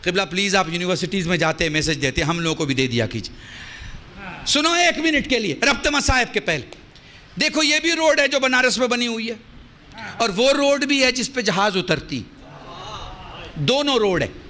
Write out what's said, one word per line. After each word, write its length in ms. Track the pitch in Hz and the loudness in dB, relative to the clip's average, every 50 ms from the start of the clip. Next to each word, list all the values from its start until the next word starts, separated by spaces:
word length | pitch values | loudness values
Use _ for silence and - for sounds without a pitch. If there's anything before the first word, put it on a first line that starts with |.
| - | -2
"किबला 200 | 180 180 196 196 | 0 0 0 -2
please, 300 | - 175 185 202 202 185 | 0 -2 -2 0 2 2
आप 120 | 196 185 160 | 2 2 2
universities 600 | 165 175 180 180 185 - 185 160 196 196 175 165 | -2 -4 0 0 0 -2 -2 -2 -2 -2 0 0
में 80 | 180 170 | 0 2
जाते 260 | 175 160 156 - 170 | 2 0 0 0 -2
हैं, 60 | 160 | 0
मैसेज 260 | 151 156 147 151 160 | 0 0 0 0 0
देते 240 | 139 139 135 127 170 | 0 0 -2 0 0
हैं, 80 | 156 143 | 0 0
हम 120 | 170 170 | 0 0
लोगों 140 | 165 165 156 | 0 -2 -2
को 120 | 151 160 | -2 -2
भी 80 | 139 135 | -2 0
दे 120 | 127 131 127 | 0 0 0
दिया 180 | 117 117 113 | 2 0 0
कीजिए।" 1400 | 107 - 110 - - - - - - - - - - - - - - - - - - - 190 202 185 170 - - | 0 -2 -8 -8 -8 -14 -16 -18 -18 -16 -16 -16 -16 -16 -14 -14 -14 -14 -14 -16 -18 -18 -16 -14 -14 -14 -10 -2
सुनो 280 | - - 285 302 330 330 349 | 0 0 2 4 2 4 4
एक 200 | 349 339 311 339 | 4 2 2 2
minute 280 | 311 320 302 277 - - | 0 0 0 0 0 0
के 100 | 262 233 | -2 0
लिए, 200 | 220 190 135 - 226 | 0 -2 -2 0 2
रब्त 220 | 277 269 - - 294 | 2 2 2 0 0
मसाइब 420 | 294 285 - - 262 254 233 - | 0 2 2 2 2 2 2 0
के 80 | - 202 | -2 -4
पहले। 220 | 202 - 160 143 110 - - - - - - - - - - - - - - 175 | -2 -2 -4 -4 -4 -10 -16 -20 -20 -20 -20 -20 -20 -20 -20 -20 -20 -14 -6 -2
देखो, 240 | 294 311 - 302 | -2 0 2 2
ये 180 | 311 285 302 311 | 2 2 2 2
भी 120 | 311 330 339 | 2 0 0
road 260 | 320 320 320 302 302 | 4 4 4 4 4
है 80 | 285 277 | 2 2
जो 120 | 285 269 | 2 2
बनारस 380 | 262 262 254 254 254 254 - 214 | 2 4 4 4 4 4 2 2
में 100 | 254 240 | 2 0
बनी 180 | 240 240 240 | 2 0 0
हुई 220 | 240 226 226 220 226 | -2 -2 -4 -6 -6
है 100 | 226 214 - - - - - - - - - - - - - - - 208 | -8 -10 -14 -20 -20 -20 -20 -20 -20 -20 -20 -20 -18 -16 -14 -14 -4 -2
और 80 | 233 226 | -2 -2
वो 200 | 185 185 247 269 | 2 2 4 4
road 320 | 277 294 285 277 285 277 277 | 4 4 4 4 4 2 2
भी 160 | 277 285 277 | 2 2 4
है 80 | 262 254 | 4 2
जिस 160 | 254 262 226 - | 2 0 -4 -2
पे 140 | - 254 | -4 -2
जहाज 340 | 226 208 165 185 202 214 185 | -2 0 2 2 2 2 2
उतरती, 480 | 190 180 - 165 139 - - - 123 98 - - - - - - - - - - - - - - - - - - - - - - - - - - 160 | 0 0 0 -2 -2 -2 -6 -8 -8 -8 -10 -16 -20 -20 -20 -20 -18 -16 -16 -16 -14 -14 -12 -12 -12 -12 -12 -14 -14 -16 -16 -14 -14 -16 -12 -6 -2
दोनों 380 | 147 143 254 277 294 285 269 233 | 0 2 2 2 2 2 2 4
रोड 220 | 214 202 180 165 | 2 2 2 2
है। 80 | 127 98 - - - | 0 -2 -4 -14 -18